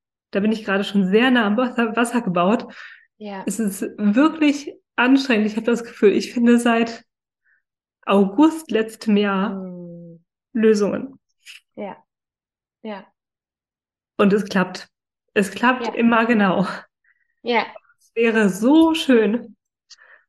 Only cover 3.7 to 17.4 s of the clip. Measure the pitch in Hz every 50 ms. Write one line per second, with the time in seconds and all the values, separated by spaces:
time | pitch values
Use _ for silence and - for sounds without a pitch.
3.7 | 190 - 233 - - - 208 202 208 262 302 320 311 - 302 294 277 - - -
4.7 | - - _ _ _ - 240 254 277 269 - - 233 214 214 208 - 220 - 240
5.7 | 233 - - - - - 220 196 - 220 - - - 247 233 240 240 233 240 240
6.7 | 226 233 233 233 - - - _ _ _ _ _ _ _ _ _ _ _ _ _
7.7 | _ _ _ _ _ _ - - 196 202 196 190 - 285 311 320 320 - - -
8.7 | 214 220 220 - - - - 220 202 202 208 202 196 190 196 220 196 190 185 185
9.7 | 180 175 175 175 170 170 170 165 165 165 _ _ _ _ _ _ - 226 220 220
10.7 | 214 202 208 185 - - - 277 269 - _ _ _ _ _ - - - _ _
11.7 | _ - 208 190 - - _ _ _ _ _ _ _ _ _ _ _ _ _ _
12.7 | _ _ - 220 202 190 - _ _ _ _ _ _ _ _ _ _ _ _ _
13.7 | _ _ _ _ _ _ _ _ _ - 208 196 202 214 196 - - 190 185 -
14.7 | - - - _ _ _ _ _ _ _ _ _ - 208 196 - - - 240 247
15.7 | 254 247 233 220 - - 233 233 240 226 233 233 240 208 202 190 - 196 185 -
16.7 | - - - _ _ _ _ _ _ _ _ _ _ _